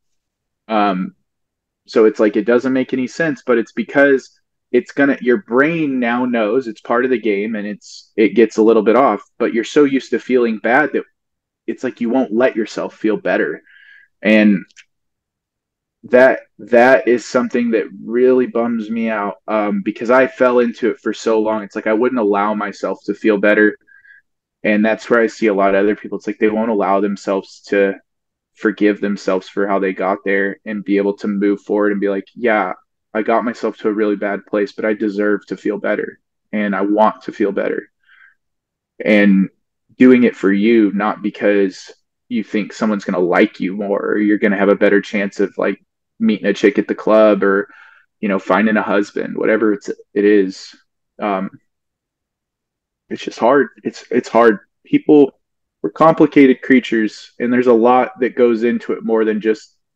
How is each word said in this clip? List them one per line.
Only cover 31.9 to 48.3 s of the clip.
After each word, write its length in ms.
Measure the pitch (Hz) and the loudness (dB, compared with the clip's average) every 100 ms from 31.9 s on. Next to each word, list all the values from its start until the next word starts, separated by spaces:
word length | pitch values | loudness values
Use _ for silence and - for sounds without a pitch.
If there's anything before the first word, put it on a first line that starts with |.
and 100 | 101 | -2
be 80 | 101 | -4
like, 180 | 98 - - | -6 -8 -6
"Yeah, 380 | 117 107 92 - _ _ _ | -2 -2 -2 -8 _ _ _
I 80 | 110 | -8
got 220 | 107 113 113 | -2 -2 -2
myself 320 | 110 113 104 | -6 -8 -4
to 120 | 110 | -4
a 40 | |
really 220 | 104 107 101 | -2 -2 -2
bad 300 | 104 101 - | -4 -8 -6
place, 280 | 104 101 | -4 -4
but 120 | - 110 | -4 -4
I 80 | |
deserve 520 | 107 110 98 104 101 - | -2 -4 -2 -2 -2 -4
to 100 | 95 | -8
feel 220 | 107 104 | -6 -6
better, 400 | 107 104 - - _ _ _ | -4 -4 -6 -12 _ _ _
and 240 | 107 104 95 | -6 -4 -2
I 60 | |
want 420 | 101 104 107 - | -2 2 0 0
to 80 | - | -12
feel 200 | - 101 | -4 -4
better." 380 | 101 101 - - _ _ _ _ _ _ _ _ _ _ - | -2 -4 -6 -10 _ _ _ _ _ _ _ _ _ _ -8
And 460 | - 104 101 98 95 _ _ _ _ - | 0 4 4 4 2 _ _ _ _ 4
doing 260 | 127 123 | 6 6
it 120 | 120 - | 4 0
for 160 | 98 | 0
you, 400 | 98 107 117 104 | 2 2 4 2
not 280 | 98 107 - | 0 -4 -4
because 720 | 104 - 135 101 98 - - - _ _ - | -6 -2 0 2 0 -4 -20 -20 _ _ -8
you 140 | 120 | -8
think 300 | 101 107 98 | -4 -6 -6
someone's 320 | - 110 101 - | -4 -2 -2 -4
gonna 140 | 90 | -2
like 400 | 90 90 104 - | 0 2 2 0
you 160 | 95 101 | -8 -6
more, 240 | 101 101 | -4 -4
or 180 | 101 104 | -2 -2
you're 200 | 104 104 | 0 0
gonna 200 | 107 98 | 0 0
have 120 | 101 | 2
a 60 | 98 | 2
better 260 | 104 101 | 2 2
chance 380 | - 104 101 - | 0 -6 -6 -4
of, 140 | 98 - | -6 -4
like, 260 | 95 98 _ _ _ - | -6 -6 _ _ _ -4
meeting 280 | 113 104 104 | -2 0 -2
a 60 | |
chick 240 | 101 107 107 | 2 2 2
at 80 | 101 | -2
the 80 | 107 | -4
club, 480 | - 107 107 98 | 2 4 4 4
or, 260 | 98 98 101 - - _ _ - | 2 0 -2 -12 -20 _ _ -10
you 80 | |
know, 120 | 104 | -4